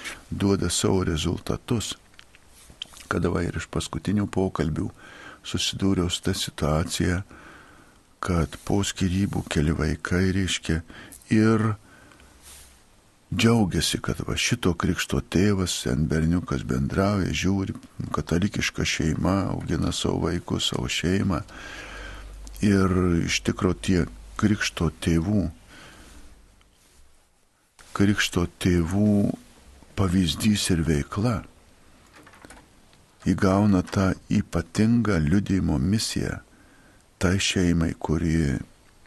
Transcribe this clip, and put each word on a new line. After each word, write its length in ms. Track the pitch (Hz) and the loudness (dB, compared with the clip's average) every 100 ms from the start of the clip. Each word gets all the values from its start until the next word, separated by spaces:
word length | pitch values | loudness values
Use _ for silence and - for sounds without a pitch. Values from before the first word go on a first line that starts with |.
| - - - | -14 -14 -10
duoda 420 | - 98 98 90 | 0 2 2 0
savo 340 | - 110 95 90 | 0 2 2 0
rezultatus. 880 | 80 82 92 - - - 117 - - _ - - - - - - - - - | 0 -2 -2 -4 -6 -2 -4 -4 -10 _ -20 -20 -20 -20 -20 -20 -18 -18 -12
Kada 260 | - 95 87 | -6 -2 0
va 140 | 87 87 | 0 -2
ir 140 | 92 | -6
iš 80 | - | -6
paskutinių 580 | 80 - - - 104 101 | -6 -6 -6 -2 -2 0
pokalbių 640 | - 95 - 78 76 - - - - - - | 0 0 0 -2 -2 -6 -10 -20 -20 -20 -18
susidūriau 680 | - - - - 98 95 87 | -8 -4 -4 -2 0 2 0
su 140 | - | -2
ta 100 | - | -4
situacija, 880 | 95 - - 73 78 82 - 87 87 - - - - - - - _ _ _ | -4 -6 -2 0 0 0 -2 0 -2 -6 -16 -20 -20 -20 -20 -20 _ _ _
kad 340 | - 87 76 - | -2 0 0 -4
po 180 | - 101 | -2 0
skyrybų 640 | 98 - 95 92 101 104 - | 0 0 0 2 0 -2 -2
keli 260 | 82 76 78 | 0 0 0
vaikai, 560 | 78 78 - 90 92 | -2 -4 -2 0 0
reiškia, 480 | 92 90 - - 82 - - - - - | 0 -2 -4 -2 -4 -4 -16 -20 -20 0
ir 480 | 110 110 110 110 107 - - - - - - - - - - _ _ _ _ - | 4 4 4 0 -4 -10 -20 -20 -20 -20 -20 -20 -20 -20 -20 _ _ _ _ -8
džiaugiasi, 680 | 92 113 117 95 80 - - | 2 4 4 4 2 0 -2
kad 220 | - - | -4 -6
va 140 | - - | -4 -4
šito 360 | - 123 92 | -2 0 0
krikšto 460 | 85 87 85 - 67 | 0 0 -2 -2 -4
tėvas, 600 | - 85 104 95 92 - | 0 2 2 2 -2 -4
ten 240 | - 65 76 | -2 0 0
berniukas 560 | 78 80 87 - 69 | 2 2 0 0 -4
bendrauja, 680 | 52 64 69 82 98 101 90 | -2 -2 0 0 0 0 0
žiūri, 420 | 76 87 98 95 - - - - | 0 0 0 -2 -8 -12 -12 -6
katalikiška 760 | - - 82 104 - - - 87 | -6 -2 0 0 -2 -4 -2 -2
šeima, 480 | - 80 - 85 98 95 | 0 0 0 0 0 -2
augina 400 | - - 82 85 | -4 -4 -2 -2
savo 380 | 82 - 90 85 | -2 -2 0 -2
vaikus, 420 | 87 - - - | -4 -4 -4 -2
savo 160 | - 62 | -4 -4
šeimą. 560 | - 87 98 98 76 - - - - - - - - - - - - | -2 0 0 0 -2 -4 -14 -16 -16 -14 -14 -14 -14 -16 -16 -16 -2
Ir 360 | 104 98 95 92 90 85 | 2 4 4 2 2 2
iš 240 | 87 - | 0 -2
tikro 300 | - - 92 87 | -2 0 0 0
tie 300 | - 90 78 - - - | 2 2 0 -6 -16 0
krikšto 520 | 104 104 - - 80 | 2 2 -2 -2 -2
tėvų, 560 | - 90 82 87 107 82 - - - - - - - - - - _ _ _ _ - - _ _ _ _ _ _ _ - | -2 0 2 2 0 0 -6 -18 -20 -20 -20 -20 -20 -20 -20 -20 _ _ _ _ -20 -20 _ _ _ _ _ _ _ -8
krikšto 580 | - 101 101 - 92 87 | 0 2 2 0 0 -2
tėvų 800 | - 95 87 80 98 104 101 101 - - - - - - | 0 2 2 2 2 4 4 2 -2 -10 -20 -20 -20 -10
pavyzdys 800 | - 95 92 87 - 110 101 - | -2 0 2 2 2 2 2 2
ir 100 | 85 | 0
veikla 540 | 80 73 - - 117 85 - - - - - - - - - - - - - - - _ _ _ | 2 0 -2 -2 -2 -2 -6 -18 -20 -20 -20 -20 -20 -20 -20 -20 -20 -20 -20 -20 -20 _ _ _
įgauna 640 | - 92 98 98 104 92 87 | -2 2 4 4 4 4 2
tą 260 | 101 95 - - | 2 2 0 0
ypatingą 920 | 110 - 85 - - 110 120 104 87 | 0 0 -4 -2 0 2 2 2 2
liudijimo 560 | 73 98 101 95 82 73 | 2 2 2 0 0 0
misiją 640 | 76 110 - - - 50 - - - - - - _ - | 2 0 -2 -4 -4 -6 -12 -20 -20 -20 -20 -20 _ -2
tai 160 | 90 98 | 0 2
šeimai, 540 | - 98 87 85 80 | 0 2 2 2 0
kuri 640 | - - 78 85 80 73 60 - - - - | -2 -2 0 2 2 2 -2 -6 -18 -20 -20